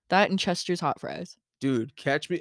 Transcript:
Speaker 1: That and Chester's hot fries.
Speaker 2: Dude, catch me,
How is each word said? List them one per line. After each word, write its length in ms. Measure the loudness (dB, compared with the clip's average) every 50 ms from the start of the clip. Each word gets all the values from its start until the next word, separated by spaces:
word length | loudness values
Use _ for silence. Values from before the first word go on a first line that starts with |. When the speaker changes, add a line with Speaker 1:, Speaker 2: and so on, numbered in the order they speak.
| _ 2
Speaker 1:
That 220 | 4 4 4 4
and 80 | 2 0
Chester's 420 | 0 0 -2 -2 -2 -2 -2 0
hot 200 | 0 -2 -2 -2
fries. 360 | -4 -8 -8 -8 -10 -12 -14 _ _ _ _ _
Speaker 2:
Dude, 340 | -2 0 2 2 0 -2 -6
catch 340 | -6 -2 0 0 0 -2 -4
me, 100 | -6 -6